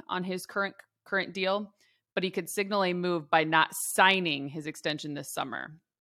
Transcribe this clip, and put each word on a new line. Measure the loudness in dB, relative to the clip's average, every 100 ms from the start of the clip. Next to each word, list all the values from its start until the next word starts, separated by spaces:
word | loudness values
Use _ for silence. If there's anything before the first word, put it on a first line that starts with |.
| -4
on | -4
his | -4 -6 -6
current, | -4 -4 -6 -20 _ -4
current | -4 -2
deal, | -2 0 0 -4 _ _ _ _ -4
but |
he | -2
could | -2 -4
signal | -4 0 2
a | 2
move | 2 0 0 2
by | 2
not | 6 4 4
signing | 0 -2 6 6 6 0 -4 -6
his | -8 -10
extension | -6 -4 -4 -6
this | -8 -8
summer. | -6 -6 -8 -10 -16 _ _